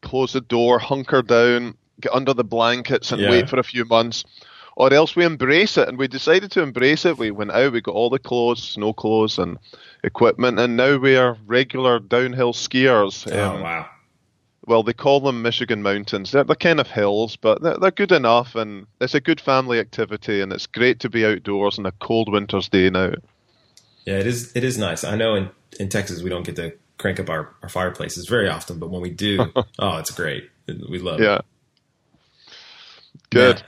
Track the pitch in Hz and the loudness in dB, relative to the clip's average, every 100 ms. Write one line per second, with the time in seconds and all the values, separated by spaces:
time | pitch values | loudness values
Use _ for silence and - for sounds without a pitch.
0 | - 131 131 135 123 117 120 120 - 139 | -4 -2 -2 -2 -2 2 4 4 2 -6
1 | 131 135 120 120 120 120 120 - _ _ | 0 0 4 6 6 4 -2 -14 _ _
2 | 117 127 135 123 110 117 117 120 120 131 | -2 -2 0 -2 0 0 0 0 -2 -4
3 | - 113 101 123 120 127 127 123 113 113 | -2 -2 2 2 2 -2 -2 -4 0 2
4 | 117 113 - _ - - - - 131 139 | 2 -6 -12 _ -20 -20 -20 2 6 6
5 | 156 - 175 151 131 156 208 - 131 127 | 4 2 2 2 2 4 4 2 0 0
6 | 135 131 - 175 202 - 147 120 127 151 | -4 -2 2 2 2 -2 -2 0 2 2
7 | 180 147 113 104 104 104 139 117 101 95 | 0 0 -4 -4 -2 2 2 0 -4 -2
8 | 117 131 - 120 120 117 - - 104 107 | 0 -2 -4 -2 0 -2 -6 -4 -4 -2
9 | 107 110 110 - 85 - _ - - _ | 0 2 0 -2 -6 -6 _ -20 -20 _
10 | - - 120 - 123 107 123 117 131 139 | -8 2 2 4 0 2 0 2 2 2
11 | 131 131 127 113 104 120 135 131 127 120 | 4 4 4 -2 -2 -2 0 0 0 0
12 | 98 120 127 127 123 117 - 131 131 117 | 0 -2 0 -2 -2 -2 -4 2 4 4
13 | 98 - - 101 101 95 85 82 - _ | 2 -2 -6 -2 -2 -4 -8 -10 -12 _
14 | _ _ _ _ _ _ - 113 107 117 | _ _ _ _ _ _ 0 2 2 -2
15 | 139 139 135 123 117 117 123 107 101 101 | 2 2 2 -2 -2 -4 -4 -2 -2 -4
16 | 101 104 95 135 135 156 175 160 127 - | -4 -6 0 0 2 0 2 0 -2 -2
17 | 101 104 113 - 110 107 156 - 185 - | 0 0 -4 -2 0 0 0 0 0 0
18 | 202 170 120 117 123 113 107 101 98 _ | 2 4 4 2 2 -8 -8 -10 -20 _
19 | 127 151 135 160 - 131 131 117 110 - | -2 -2 0 -2 2 0 2 -2 -2 -6
20 | 107 104 - 101 98 95 - - 123 120 | -6 -6 -4 -2 -2 -6 -10 0 2 2
21 | 127 117 107 104 - 101 101 101 98 - | -2 0 0 0 -4 -2 -2 -2 -8 -8
22 | - 113 107 101 101 101 90 98 92 92 | -2 -2 2 0 0 -4 0 4 4 2
23 | 92 82 _ _ _ _ _ _ _ _ | -2 -4 _ _ _ _ _ _ _ _
24 | - 98 104 120 117 123 127 117 101 82 | -6 -4 -2 -4 -6 -4 -4 -4 -4 -6
25 | - 107 113 107 95 _ _ - 98 107 | -6 -2 0 0 -4 _ _ -10 -6 -4
26 | 98 87 90 90 87 80 85 - _ _ | -6 -8 -8 -8 -8 -8 -10 -12 _ _
27 | 101 92 87 80 76 _ 90 92 92 - | -6 -4 -4 -6 -8 _ -10 -4 -4 -6
28 | 78 87 87 117 98 - - 85 82 90 | -12 -10 -4 0 0 -4 -10 -12 -10 -8
29 | 90 85 107 98 85 - - - 101 80 | -8 -6 -2 0 0 -2 -4 -4 -4 -4
30 | 78 - 80 71 - _ - - - 90 | -8 -8 -8 -8 -14 _ -14 -14 -10 -10
31 | 90 82 107 104 - _ _ _ _ _ | -8 0 2 0 -4 _ _ _ _ _
32 | _ _ _ _ _ - - - - - | _ _ _ _ _ -20 -20 -20 -20 -20
33 | _ - _ 120 127 117 | _ -20 _ 4 6 4